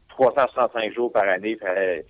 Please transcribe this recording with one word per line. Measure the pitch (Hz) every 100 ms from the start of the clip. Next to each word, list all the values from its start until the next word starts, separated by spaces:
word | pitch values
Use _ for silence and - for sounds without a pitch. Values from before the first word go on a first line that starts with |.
| _
trois | - 127 143
cent | 123
soixante-cinq | - 120 117 107
jours | 113 120
par | 113
année, | 98 92 107 113
fallait, | 98 92 95 82